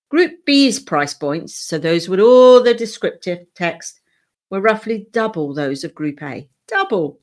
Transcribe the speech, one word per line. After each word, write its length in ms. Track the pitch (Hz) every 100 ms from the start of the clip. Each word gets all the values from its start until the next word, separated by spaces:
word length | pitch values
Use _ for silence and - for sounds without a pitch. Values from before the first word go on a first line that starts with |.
| _
Group 360 | 311 330 - -
B's 340 | 277 277 202
price 360 | - 151 143 -
points, 400 | 143 160 139 -
so 240 | - 160
those 280 | 160 170 170
with 120 | 185
all 420 | 220 254 254 247
the 140 | 240 240
descriptive 720 | 226 - 190 - 185 175 175 -
text, 460 | 170 165 - - _ _ _ _ _
were 100 | 196
roughly 460 | 214 214 220 220 220
double 440 | 233 220 170 143 139
those 280 | 139 139
of 120 | 160 -
Group 260 | 151 143
A. 260 | 147 113 143 _ -
Double, 540 | 392 392 202 147 -